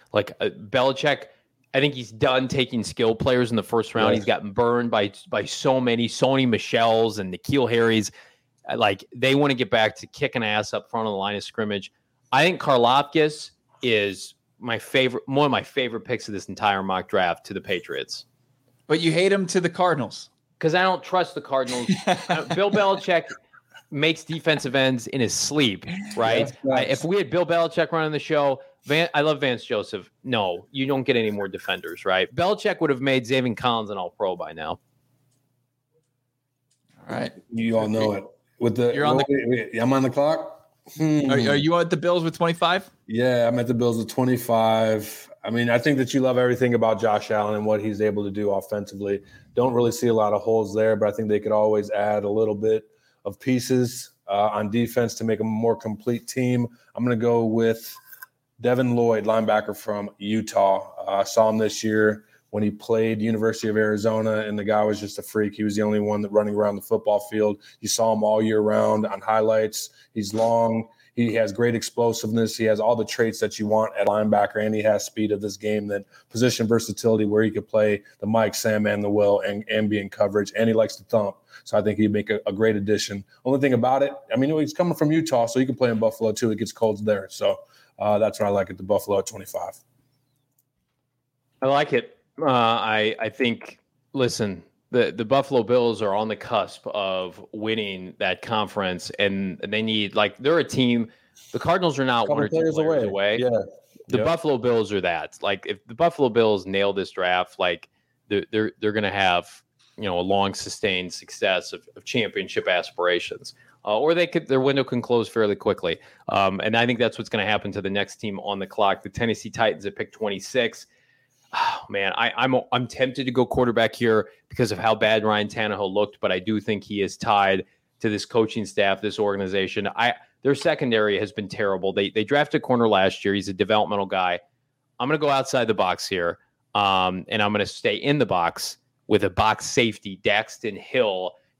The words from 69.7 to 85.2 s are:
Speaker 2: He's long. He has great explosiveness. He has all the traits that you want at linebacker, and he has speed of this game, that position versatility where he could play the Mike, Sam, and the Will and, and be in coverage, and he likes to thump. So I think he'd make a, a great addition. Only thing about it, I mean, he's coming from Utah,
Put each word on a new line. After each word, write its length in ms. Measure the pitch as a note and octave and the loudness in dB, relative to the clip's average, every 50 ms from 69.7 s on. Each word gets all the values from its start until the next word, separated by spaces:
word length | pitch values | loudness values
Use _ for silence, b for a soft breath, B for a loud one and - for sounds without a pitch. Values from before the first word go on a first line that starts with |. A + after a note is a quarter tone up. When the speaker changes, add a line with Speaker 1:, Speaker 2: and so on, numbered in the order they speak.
| - - - b b b b b - | -2 -6 -10 b b b b b -8
Speaker 2:
He's 220 | A2 G2+ F#2+ G#2+ | -6 -6 -4 -2
long. 520 | A2 A2+ A#2 A#2 A#2 A#2 A2+ A2+ A2+ A2 b b b b b b | 0 2 2 4 2 2 2 0 -2 -4 b b b b b b
He 160 | A#2+ A#2+ A2+ G#2+ | 0 0 0 2
has 160 | A2+ A2 G#2+ | 0 0 0
great 240 | G2+ A#2 A#2+ A#2+ A#2 | 0 0 0 2 0
explosiveness. 800 | A2 - - - A#2+ A#2 A#2 A2 - - G#2+ A2+ A2+ A2+ G#2+ - | 0 -4 -4 -2 0 0 0 0 -2 -4 -2 0 0 0 0 0
He 100 | - A2+ | 0 0
has 140 | A2 G#2+ G#2 | 2 2 2
all 160 | G#2+ A2+ A#2+ | 2 2 2
the 120 | A2 G#2 | 2 0
traits 340 | - - - A#2 A2+ A2 - | -2 -2 0 0 0 0 -2
that 180 | A2 G#2 - - | -4 -4 -2 -4
you 80 | G#2+ | -2
want 280 | G#2+ G#2+ A2 A2 A2 - G2+ | 0 2 2 0 0 -2 -2
at 80 | G2+ | 0
linebacker, 580 | G#2 G2+ G#2+ G#2+ G#2+ G#2 G#2 G2+ - - G#2+ G#2+ | 2 2 2 2 2 4 2 2 2 0 -2 -2
and 100 | G#2+ G#2+ | 0 0
he 80 | G#2+ G#2 | 0 2
has 220 | G#2+ G#2 G#2 - | 2 2 2 -2
speed 260 | - - G#2+ G#2+ G#2 G#2 | -6 -4 -4 -2 0 -2
of 80 | G2 | -2
this 160 | G#2 G#2 G2 | -4 -6 -8
game, 300 | G2 G#2+ G#2+ G#2+ G#2 G#2 G#2 | -6 -4 -2 -2 -2 -2 -4
that 160 | G2+ G2+ G2+ b b b b _ | -6 -6 -6 b b b b _
position 380 | - A2 B2 B2 - - A2+ | -2 0 2 2 2 0 0
versatility 580 | G#2+ A#2 A2+ A2+ - G2+ - - A2+ A2+ G#2+ G#2+ | 2 2 2 0 -2 -6 -2 0 2 2 2 2
where 180 | G#2 G#2 G#2+ A2 | 2 4 4 2
he 80 | G#2+ | 2
could 160 | G#2+ G#2 - | 0 -4 -4
play 360 | - - A2 G#2+ G#2+ G#2 G2+ b b b _ | -2 0 2 2 2 2 -2 b b b _
the 60 | G2+ | -4
Mike, 280 | G#2 A2+ A2+ A2 G#2 - | 0 2 2 2 2 0
Sam, 320 | - - A2+ G#2+ G#2+ G#2+ | -2 -2 0 0 2 2
and 160 | G#2 G#2 G#2 G#2 | 0 0 0 0
the 60 | G2+ | 0
Will 300 | G#2 G#2 G#2 G2+ G2+ G2+ | 2 2 4 4 4 2
and, 240 | - G2+ G2+ G#2 A2 - | 0 -2 -4 -6 -4 -2
and 180 | G#2+ A2 G#2+ G2+ | -2 0 0 0
be 100 | G#2+ G2+ | 0 -2
in 120 | G2+ F#2+ | -2 -4
coverage, 420 | - - G#2 G2 G2+ G#2 G2+ - - | -2 0 0 2 2 0 -2 0 -2
and 140 | G#2+ A2+ A2+ | 0 2 2
he 60 | A2 | 4
likes 220 | A2 A2 - - | 2 2 0 -2
to 80 | - - | -8 -6
thump. 320 | - - A2+ G2+ G2 - _ B B B B B | -2 -2 0 0 -2 -4 _ B B B B B
So 140 | - - G#2 | -2 0 0
I 40 | F#2+ | 2
think 160 | G#2+ G2+ G#2 | 2 2 2
he'd 140 | G#2+ G#2 G#2 | 2 2 2
make 160 | G#2 G2 - | 0 0 -2
a, 120 | G#2+ G2+ - | -2 -2 -2
a 60 | G#2 F#2+ | -4 -2
great 240 | G2 A2 A2 G#2+ | 2 2 2 2
addition. 480 | G#2 G2+ G#2+ G#2+ F#2+ - - G2+ G2 G2 b b b b | 0 0 0 0 0 -2 -4 -8 -10 -12 b b b b
Only 140 | B2+ C#3 C3+ | -2 0 2
thing 120 | C#3 C#3 B2+ | 2 2 2
about 300 | A2+ A#2 B2+ C3+ C#3 C#3+ | 2 2 2 2 2 0
it, 100 | C#3+ C#3 - - - | 0 -2 -6 -8 -4
I 60 | A2+ | -2
mean, 140 | B2 C3+ D3 D#3+ D#3 | 0 0 0 0 0
he's 140 | D3+ D3+ - | -2 -2 -2
coming 200 | - F3+ F3 E3 | -2 -2 -2 0
from 160 | - D#3 D3 | 0 0 2
Utah, 360 | D#3 E3 | 2 2